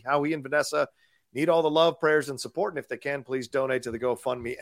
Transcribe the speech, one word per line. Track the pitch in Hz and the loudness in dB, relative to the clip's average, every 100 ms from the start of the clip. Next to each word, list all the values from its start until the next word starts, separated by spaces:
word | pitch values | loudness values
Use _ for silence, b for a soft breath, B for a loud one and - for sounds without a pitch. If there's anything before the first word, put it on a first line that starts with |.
| 127 | 0
how | 143 | 0
he | 147 | 2
and | 156 | -2
Vanessa | 131 147 139 147 139 _ _ _ _ | -2 -2 0 0 -2 _ _ _ _
need | 127 160 | -2 2
all | 165 | 4
the | 156 | 4
love, | 156 165 160 | 4 4 4
prayers, | 156 151 143 | 2 2 0
and | 131 | -8
support. | 120 160 202 | -8 -4 -4
And | 151 | -4
if | - | -8
they | 120 | -8
can, | 143 143 | -6 -6
please | 127 131 117 | -4 -6 -2
donate | 135 131 127 | -2 0 -2
to | 123 | -2
the | 113 | -4
GoFundMe | 123 117 131 123 117 123 | -2 -2 -2 -4 -4 -8